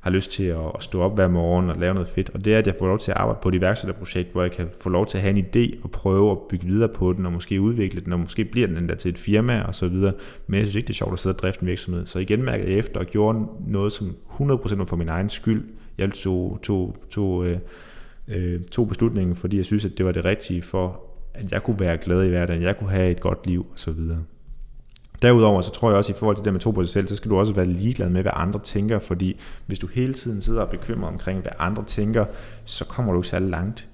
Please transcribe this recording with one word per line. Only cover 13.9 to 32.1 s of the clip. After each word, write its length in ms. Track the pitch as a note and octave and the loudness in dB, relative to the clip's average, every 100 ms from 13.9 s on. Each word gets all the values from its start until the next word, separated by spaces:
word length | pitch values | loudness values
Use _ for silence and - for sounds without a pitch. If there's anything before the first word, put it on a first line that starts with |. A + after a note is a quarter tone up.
som 240 | G2+ G2 - - | -2 -6 -8 -12
hundrede 320 | - C#3 C3 | -2 0 2
procent 200 | - G2+ | 0 -2
var 60 | |
for 120 | F#2 E2+ | -2 -2
min 120 | E2 | -2
egen 200 | E2 G2+ | -2 -2
skyld. 360 | - - A2 - - - - | -2 0 0 -2 -14 -16 -4
Jeg 140 | F#2+ | -2
tog, 460 | - F#2+ F2+ F#2 - | -2 -2 -2 -2 -6
tog, 340 | - G2+ F#2 - - | -2 0 0 -6 -10
tog, 360 | - G2+ F2+ F2+ | -4 0 0 0
øh, 120 | F2 - - - - - - - | -2 -6 -14 -20 -18 -18 -16 -8
øh, 320 | F#2 F2+ F2 | -4 -2 -2
tog 280 | F2 - A2 | -4 -2 0
beslutningen, 480 | F#2 A2+ G#2 F2+ F2 | 2 2 2 0 0
fordi 200 | F#2 G2 | 0 -2
jeg 80 | |
synes, 200 | F2+ G#2 | 0 0
at 80 | G#2 - | 0 0
det 80 | F#2 | 0
var 60 | |
det 120 | F2+ | 2
rigtige 380 | F2+ G#2 - F2+ | 0 -2 -2 -4
for, 380 | E2+ G2 F2+ F#2+ - - - | -2 -2 -2 -4 -14 -12 -12
at 180 | - G#2+ | -8 -4
jeg 100 | - | -4
kunne 180 | - G#2+ | -2 0
være 180 | F#2 E2 | 2 0
glad 260 | - F2+ | 2 4
i 40 | F#2+ | 4
hverdagen, 340 | F2 F2 E2+ | 4 2 2
jeg 140 | F2 G2+ | 0 0
kunne 140 | G2+ | 0
have 200 | F#2+ F#2 | 2 4
et 100 | F2 | 2
godt 260 | F#2+ F#2 - | 0 -2 0
liv 200 | F2+ F2+ | -2 -2
og 60 | - | -8
så 140 | - | -6
videre. 260 | D#2+ E2 E2 D#2+ - - - - - - - - - | -4 -2 -4 -6 -12 -16 -12 -12 -14 -18 -20 -20 2
Derudover 380 | B2 B2 G#2+ G2+ | 8 8 8 6
så 100 | F2 | 2
tror 200 | - A#2 | 0 4
jeg 60 | G2+ | 4
også, 160 | G2+ | 4
i 20 | F#2+ | 0
forhold 180 | G#2+ G2+ | 2 2
til 80 | |
det 80 | G#2 | 0
med 80 | F#2 | 0
tro 100 | A2+ | 0
på 140 | G2+ | 0
sig 80 | F2 | 0
selv, 140 | G2+ G2 | 0 0
så 100 | G2+ | -4
skal 140 | A2 | 2
du 80 | G2 | 4
også 160 | G#2+ | 4
være 120 | G2+ F2+ | 4 2
ligeglad 440 | F2 G#2 B2+ F#2 | 2 0 0 2
med, 120 | F2+ | 2
hvad 100 | F#2+ | 2
andre 260 | - E2+ G2+ | 0 0 -2
tænker, 380 | - G#2 G#2 A2 | -4 -2 0 0
fordi 420 | - F2 F#2 - - - - | 0 -2 0 -2 -8 -14 -8
hvis 120 | F#2+ | -6
du 80 | F2+ | -4
hele 280 | B2 B2+ | -2 -2
tiden 260 | C3 B2 G#2+ | -2 -4 -2
sidder 220 | G2 A2+ | 0 2
og 80 | F#2+ | 0
bekymrer 380 | - - A#2 - | -2 -4 -4 -4
omkring, 320 | - - F#2+ | -4 -4 -4
hvad 120 | - - | -4 -4
andre 260 | E2+ A2 | -2 -2
tænker, 400 | G#2 - G#2 | -4 -2 0